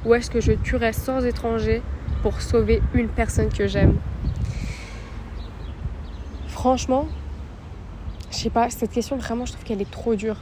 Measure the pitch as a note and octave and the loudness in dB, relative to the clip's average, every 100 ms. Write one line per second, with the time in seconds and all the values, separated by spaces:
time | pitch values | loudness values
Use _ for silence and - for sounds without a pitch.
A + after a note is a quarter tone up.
0 | A3+ A#3+ A#3+ A#3 B3 A3 - B3+ A3+ A3 | 6 4 4 2 4 4 2 2 2 0
1 | - C4 B3 A#3 A#3 A3+ G#3+ A3+ - - | 0 2 2 0 0 0 2 2 0 -6
2 | - - G#3+ - - A#3+ G#3 A3+ - B3 | -2 0 0 0 2 4 6 4 6 2
3 | A3+ - A3+ - A3 - G3+ G3+ F#3+ - | 2 0 2 2 2 2 2 6 6 6
4 | - - - - - - - - - - | -2 -4 -2 -2 -2 -2 -6 -6 -10 -12
5 | - - - - - - - - - - | -10 -12 -10 -10 -10 -10 -10 -8 -8 -8
6 | - - - - - - B3 B3+ - C4 | -10 -10 -10 -10 -10 0 2 2 2 2
7 | D#4 - - - - - - - - - | 0 -6 -8 -10 -12 -12 -14 -14 -12 -10
8 | - - - - A3+ A3+ A#3+ - A3 A#3+ | -10 -10 -8 -4 0 2 0 0 -2 -2
9 | A3 C4+ A3 A#3 B3 - - G#3 G3 - | -2 -4 -4 -4 -6 -8 -6 -4 -4 -4
10 | A#3 G#3+ A3 G#3+ | -2 0 -2 -4